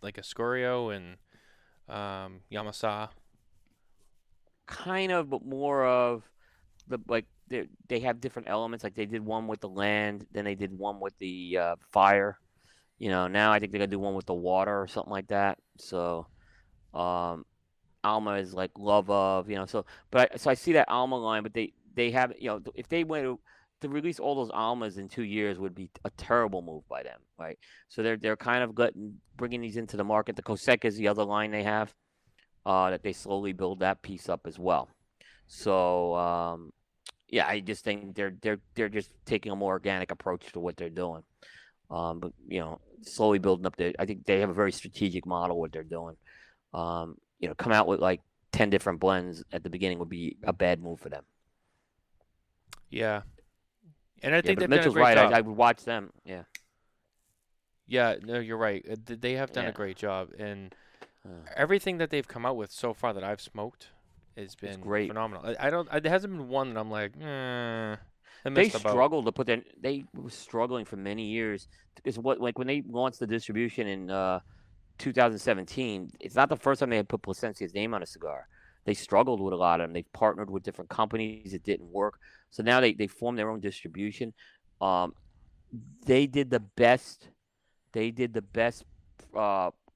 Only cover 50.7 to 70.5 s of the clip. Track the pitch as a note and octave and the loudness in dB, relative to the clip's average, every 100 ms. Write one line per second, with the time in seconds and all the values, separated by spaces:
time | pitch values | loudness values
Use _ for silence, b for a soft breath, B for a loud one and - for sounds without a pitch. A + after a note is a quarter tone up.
50.7 | E2+ E2+ D#2+ - C#2+ - _ _ _ _ | 2 -4 -10 -12 -14 -16 _ _ _ _
51.7 | _ _ _ _ _ _ _ _ _ _ | _ _ _ _ _ _ _ _ _ _
52.7 | - - - A2 G#2 - - _ _ _ | -20 -10 -4 -2 -2 -6 -20 _ _ _
53.7 | _ E3 _ _ _ C3+ E3 F3 F#3+ F3+ | _ -20 _ _ _ 0 2 4 2 6
54.7 | D3 D#3+ A#2 B2 G#2+ G#2 A#2 A2 G#2+ A#2+ | 6 6 8 10 10 10 8 4 6 6
55.7 | A#2 - A#2 G2 _ - F#2 - - _ | 6 -2 -4 -6 _ -14 -14 -14 -20 _
56.7 | _ _ _ _ _ _ _ _ _ _ | _ _ _ _ _ _ _ _ _ _
57.7 | _ - B2 A#2 - A2 A#2+ A2 A2+ A2 | _ -2 2 2 0 -4 -6 -4 -2 0
58.7 | G2 - A2 A2+ A#2 B2 C3 C3+ B2+ G#2+ | -2 -6 -12 -10 -6 -4 -4 -4 -4 -6
59.7 | G#2+ G2 F#2+ G#2 F#2+ F#2 G1+ G#2 G2 F#2+ | -6 -8 -4 -4 -4 -6 -10 -10 -10 -14
60.7 | B B B B B - F2 E2 - D#3 | B B B B B -20 -18 -12 -2 2
61.7 | G3 F#3+ F3 D#3+ D3 - A#2+ A#2+ B2 G2+ | 2 2 -2 -2 -2 -4 -4 -4 -4 -8
62.7 | - A#2+ G#2+ A#2+ G2 F#2+ G#2 - G#2 A2+ | -4 -6 -2 -4 -4 -6 -6 -10 -10 -10
63.7 | - - _ _ _ _ - G2 - G2+ | -12 -20 _ _ _ _ -18 -18 -12 -12
64.7 | F#2+ G2 G#2 G#2 A2 A2 F#2 G#2 A#2 C#3 | -10 -2 0 0 -2 -4 -4 -6 -2 0
65.7 | E3+ D#3+ D#3 D#3 F#3 G3+ F3 B2+ C3+ C3 | 0 0 -2 2 2 0 -8 -2 -2 -2
66.7 | A2 A2 G#2+ G#2 C#3+ D#3 C3+ B2+ B2 A#2 | -4 -4 -4 -4 -8 -8 -6 -4 -4 -4
67.7 | A2+ A2 G#2+ - _ B B C3+ C#3 G#3 | -4 -6 -8 -12 _ B B 0 4 4
68.7 | A2 G#2+ G#2 C#3+ D#3 A2+ B2 A#2 A#2 - | 4 2 6 6 4 0 0 0 0 -2
69.7 | - C3 C#3 - - A#2+ - - | -6 -4 -4 -8 -14 -14 -14 -6